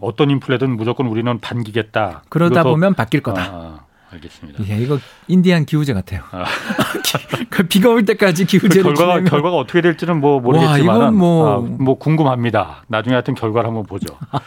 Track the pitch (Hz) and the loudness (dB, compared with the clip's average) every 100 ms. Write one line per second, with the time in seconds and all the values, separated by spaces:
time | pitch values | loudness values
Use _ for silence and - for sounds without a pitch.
0 | 101 110 143 139 - 123 135 113 110 120 | -8 0 0 0 -2 -2 -2 -2 -4 -4
1 | 123 110 120 117 - 117 107 113 - 113 | -4 -2 -4 -6 -6 -8 -6 -6 -4 -4
2 | 101 80 - 156 170 123 131 151 190 185 | -4 -6 -6 0 2 2 2 2 2 0
3 | 113 147 127 95 92 87 82 78 - _ | -2 -2 -2 -6 -8 -10 -16 -18 -20 _
4 | _ 85 78 - 78 71 101 104 123 143 | _ -20 -20 -20 -16 -10 -6 -4 -2 -4
5 | - - - 185 180 170 143 156 143 98 | -6 -18 0 2 4 2 0 -2 0 -2
6 | - 92 - 90 87 - - - - - | -4 -10 -10 -10 -8 -8 -6 -6 -4 -4
7 | - - - - 247 - 170 190 233 226 | -4 -6 -6 -8 -4 -2 2 4 4 4
8 | 202 196 196 165 180 190 202 190 151 147 | 2 2 2 2 2 4 4 4 4 2
9 | 175 180 180 147 165 170 127 175 170 156 | 2 2 2 2 0 -2 0 0 2 0
10 | 170 165 147 139 120 156 160 143 165 233 | -2 0 2 2 2 2 4 4 4 4
11 | 226 214 175 165 156 104 117 123 131 127 | 4 4 4 4 2 0 -4 -2 0 0
12 | 151 156 143 123 117 104 87 73 - 110 | 0 0 0 0 0 0 -2 -8 -6 -4
13 | 113 127 123 123 110 113 113 113 101 98 | 0 0 -2 -4 -2 -2 -2 -6 -8 -10
14 | - - - 135 | -10 -12 -8 -8